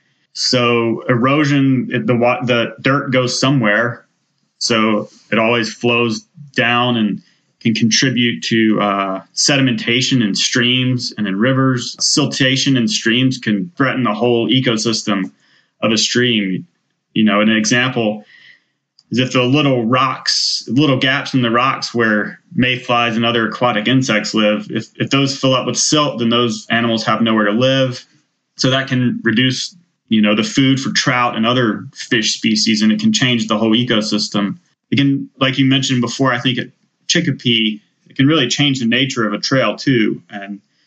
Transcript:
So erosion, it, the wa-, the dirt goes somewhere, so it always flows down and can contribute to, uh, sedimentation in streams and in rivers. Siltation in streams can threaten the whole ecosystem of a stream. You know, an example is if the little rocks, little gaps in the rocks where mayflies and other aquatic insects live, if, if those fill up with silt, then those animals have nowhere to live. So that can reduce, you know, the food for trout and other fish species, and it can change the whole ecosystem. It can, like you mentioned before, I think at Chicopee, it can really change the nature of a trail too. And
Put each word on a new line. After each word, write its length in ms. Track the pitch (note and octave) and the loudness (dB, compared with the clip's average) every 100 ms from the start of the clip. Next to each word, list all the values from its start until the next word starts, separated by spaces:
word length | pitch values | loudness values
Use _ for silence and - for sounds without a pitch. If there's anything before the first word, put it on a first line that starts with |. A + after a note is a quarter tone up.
| _ _ _ - | _ _ _ -6
So 640 | - B2+ A#2+ A#2 A#2 A2+ - | -2 2 2 2 0 -2 -2
erosion, 840 | A#2+ B2+ D3 C#3+ C#3+ C3+ B2+ - | 0 2 2 2 4 4 2 0
it, 160 | B2 A2 | -2 0
the 80 | A#2 | 2
wa-, 280 | A#2+ B2 | 2 0
the 320 | B2 A#2+ A2+ - | 0 0 0 -2
dirt 320 | C3+ C#3+ C#3 | -2 0 0
goes 260 | B2+ B2 - | 0 0 0
somewhere, 680 | C3+ C#3+ G#2 G#2 A#2+ - _ _ _ _ _ - | 0 2 2 2 0 -4 _ _ _ _ _ -8
so 520 | - A2+ A2 G#2+ G#2+ - - | -2 0 2 0 -4 -14 -4
it 80 | A2 | 0
always 340 | A2+ A#2+ G#2+ | 2 0 -2
flows 480 | - A#2+ A#2+ A#2+ G#2+ - - - | -2 0 2 0 -2 -10 -20 -8
down 440 | - A#2 A#2+ B2 A#2+ | -2 0 2 2 0
and 240 | G#2 F2+ _ _ _ _ | 0 -2 _ _ _ _
can 120 | A#2 | -2
contribute 680 | G#2+ A2 - C3+ A#2+ A#2+ A#2 | 0 0 2 0 0 -2 -2
to, 380 | - A2+ A2 G#2 | -2 2 2 2
uh, 420 | G2+ G2 G2 F#2+ - | 0 0 -2 -6 -10
sedimentation 880 | - - C#3 C3 G#2+ A2+ A#2+ C3 C3 | -4 0 2 2 0 -2 -2 0 0
in 140 | G#2 F#2 | 0 -2
streams 800 | - B2+ A#2+ B2+ B2+ B2 - - | -2 0 0 0 0 -2 -4 -6
and 80 | G2+ | -4
in 140 | F#2+ | 0
rivers. 560 | B2+ C3 C3 B2 - - | 0 2 0 0 -6 -6
Siltation 760 | - - C#3 - C3 C3 C#3 C3 | -2 0 -2 0 0 0 0 2
in 120 | A2 | 0
streams 480 | - A2+ A#2+ C3 C3 | 0 0 2 0 0
can 340 | A2+ G2+ F2+ - | -2 -2 -4 -2
threaten 260 | C3 A#2+ | -2 0
the 100 | A2+ | -2
whole 360 | G#2+ A#2+ A#2 A2 | 0 2 2 2
ecosystem 840 | B2+ C3 A2 A2+ G#2+ - G2 F#2 _ _ _ _ - | 0 0 0 -2 -4 -2 -4 -4 _ _ _ _ -6
of 140 | A2+ | -2
a 40 | A2 | 0
stream. 720 | - A#2+ B2 A2 G2 F#2 - _ _ _ _ | 0 0 0 0 -2 -4 -8 _ _ _ _
You 100 | - | 0
know, 160 | G#2+ G2+ | 2 4
an 100 | A2 | 2
example 760 | A2 G#2+ B2 B2+ B2 G#2+ G#2+ - - - - _ _ _ _ - | 2 2 0 0 0 -2 -4 -12 -20 -20 -20 _ _ _ _ -6
is 80 | A2+ | -2
if 120 | B2+ | 0
the 120 | C3 | 0
little 420 | B2 C#3+ C#3+ B2 A2 | 2 2 2 2 2
rocks, 840 | B2+ C3+ - - - - - - | 2 0 -2 -4 -2 -2 -4 -2
little 320 | B2+ D3+ B2+ | 2 2 2
gaps 340 | C3+ C#3 C3 | 0 -2 -2
in 100 | C3+ | -2
the 80 | A#2 | 0
rocks 420 | A#2 C3 - - | 2 0 -2 -6
where 480 | A#2+ A2+ G#2 F#2 - _ | -2 0 0 -2 -10 _
mayflies 600 | - B2+ B2 - A#2+ A#2 A2+ | -2 0 0 0 0 0 0
and 100 | A#2 | 0
other 220 | A#2 A2 | 0 -2
aquatic 400 | - B2 G#2+ G#2+ | 0 0 0 2
insects 460 | C3 A#2+ G#2+ - | 2 2 0 0
live, 340 | A2 G#2 G#2 - | 0 2 0 -4
if, 220 | B2+ - - | -8 -8 -6
if 160 | - | -2
those 280 | C#3 C3+ - | 0 0 0
fill 140 | C3 | 0
up 120 | B2+ A#2+ | 0 -2
with 120 | A2 | -2
silt, 420 | - D#3 D3 A2 | 0 0 0 0
then 100 | A#2 | 0
those 380 | A#2 A#2+ G#2+ - | 2 0 -2 -4
animals 360 | A#2 A#2 A2+ A#2 | -2 0 -2 -2
have 160 | A2 | 0
nowhere 240 | A2+ A2 G#2 | 2 2 2
to 80 | |
live. 520 | A2 C3 C3+ C3 B2 - _ _ _ _ - | 2 2 2 0 -4 -16 _ _ _ _ -4
So 120 | C3 | 0
that 200 | C3+ C3+ | 0 0
can 320 | B2+ A#2+ - | 0 0 0
reduce, 520 | A2+ A2 C3 B2+ - - _ _ - | 0 2 0 -2 -8 -14 _ _ -2
you 140 | A2 | 2
know, 140 | G#2 G#2+ | 4 2
the 80 | |
food 360 | G#2+ - C3+ C3 | 0 2 2 2
for 120 | A2 | 0
trout 440 | - C#3+ B2 A#2+ A2 | -2 0 0 0 0
and 120 | A2+ | 0
other 400 | B2+ A#2 F2+ - - | 2 0 -2 -8 -14
fish 400 | - A#2+ G#2+ - | -4 -2 -2 -4
species, 480 | A2+ G#2+ A2+ G#2+ | -2 0 0 2
and 80 | A2 | 2
it 80 | G#2+ | 2
can 120 | A2 | 0
change 360 | G#2+ B2+ A#2+ A2 | 0 0 -2 -2
the 100 | G#2+ | 0
whole 140 | A2 | 2
ecosystem. 880 | A#2 B2 A2 G#2+ G#2 - G#2+ G2+ F2+ _ _ - | 0 2 -2 -2 -4 -4 -4 -4 -6 _ _ -4
It 60 | A#2 | 0
can, 340 | C#3 C#3 - - | 2 0 -4 -4
like 180 | C3 C3+ | -2 2
you 80 | C3+ | 2
mentioned 360 | C3+ C3 B2+ | 2 0 -2
before, 300 | A#2 - C3+ | -2 -2 -2
I 60 | A#2+ | 0
think 220 | C3 A#2+ | -2 -4
at 80 | - _ _ _ - | -8 _ _ _ -4
Chicopee, 760 | F3 E3+ - B2 A#2 A2 G#2+ _ _ _ | -2 -2 -2 0 0 0 -2 _ _ _
it 80 | - | 0
can 120 | C3+ | 2
really 200 | D#3+ A#2+ | 2 0
change 320 | - C#3+ C3 | 0 0 0
the 60 | A2+ | 0
nature 420 | B2 C3+ B2 G#2+ | 0 -2 -2 -4
of 60 | |
a 60 | G#2 | -4
trail 360 | - C3+ G2+ G#2 | -2 0 0 -2
too. 460 | B2 A#2+ G2+ D2+ - | 0 2 0 -4 -10
And 320 | G2+ G2+ G2+ _ _ | -16 -14 -16 _ _